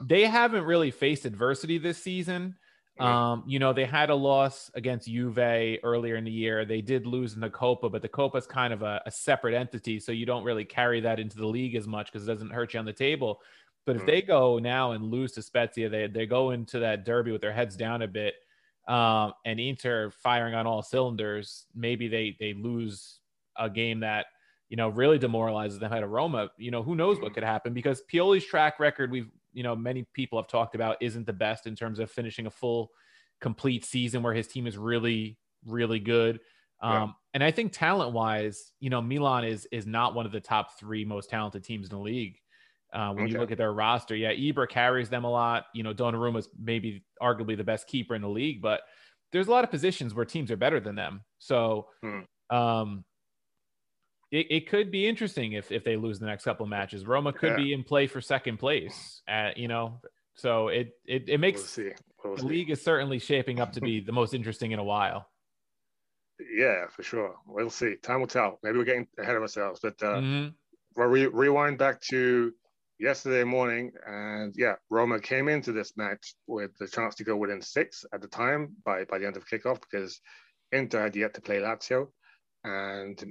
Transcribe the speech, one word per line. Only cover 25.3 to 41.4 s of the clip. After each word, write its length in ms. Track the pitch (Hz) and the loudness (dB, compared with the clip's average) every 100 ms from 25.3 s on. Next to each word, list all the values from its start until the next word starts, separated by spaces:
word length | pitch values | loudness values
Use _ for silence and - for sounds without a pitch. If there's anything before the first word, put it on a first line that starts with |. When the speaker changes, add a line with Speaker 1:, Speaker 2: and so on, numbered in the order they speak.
| 113 113 107 107 101 | 0 0 0 -4 -6
Speaker 1:
them 140 | 107 | -4
at 100 | 113 | -4
a 40 | 101 | -2
Roma. 440 | 113 165 120 101 - | 0 0 0 -4 -6
You 120 | 120 | -6
know, 120 | 117 | -4
who 100 | 120 | -2
knows 260 | 165 185 196 | 2 2 2
what 120 | 107 | -2
Speaker 2:
Mm. 40 | 110 | -2
Speaker 1:
could 80 | |
happen, 300 | 110 107 120 | 0 0 -2
because 300 | 123 139 131 | -2 0 -2
Pioli's 420 | - 165 190 190 - | 0 4 6 6 4
track 340 | 160 151 151 | 4 4 4
record, 300 | 147 - 127 | 2 2 -2
we've, 220 | 127 110 _ _ | -2 -6 _ _
you 100 | 123 | -6
know, 120 | 123 117 | -4 -2
many 280 | 123 127 - | -2 -4 -6
people 260 | - 127 113 | -6 -2 -2
have 80 | - | 0
talked 280 | 113 117 113 | 0 2 0
about, 220 | 113 110 | -2 0
isn't 240 | 120 117 113 | -2 -4 -4
the 80 | |
best 320 | 95 107 110 113 | 0 0 -2 -8
in 100 | 107 | -8
terms 220 | 113 107 | -6 -4
of 100 | 113 | -6
finishing 340 | - 117 - 110 | -6 -8 -6 -8
a 60 | |
full, 400 | - 123 117 110 _ _ _ _ _ | -4 0 0 -2 _ _ _ _ _
complete 420 | 123 - 135 120 | -6 0 0 0
season 380 | - 127 120 123 | -2 -2 0 0
where 120 | 117 | 0
his 140 | 113 107 | 0 -2
team 200 | 131 120 | -6 -6
is 100 | 101 | -4
really, 600 | 110 117 117 110 110 110 _ _ 113 | -2 0 2 0 -2 -10 _ _ -8
really 340 | 117 113 113 | -2 0 0
good. 400 | 104 117 113 110 - _ _ - | 4 4 4 2 -6 _ _ -4
Speaker 2:
Yeah. 200 | 113 110 | 0 2
Speaker 1:
Um, 120 | 107 - _ | 0 -6 _
and 100 | 139 | 2
I 60 | 151 | 2
think 220 | 160 220 | 2 -2
talent-wise, 1000 | - 165 196 123 117 110 107 107 98 - _ | 0 2 2 0 0 0 0 -2 -6 -16 _
you 120 | 131 | -2
know, 100 | 123 | 0
Milan 420 | 117 143 139 127 | 0 0 2 2
is, 240 | 113 104 - | 0 -4 -6
is 160 | 117 104 | -8 -2
not 260 | 113 120 | 2 2
one 120 | 117 110 | 2 -4
of 40 | |
the 80 | 104 | -6
top 380 | - 107 101 - | 0 0 0 -8
three 240 | 107 110 | -8 -6
most 260 | 107 104 - | -4 -6 -4
talented 320 | 113 | -4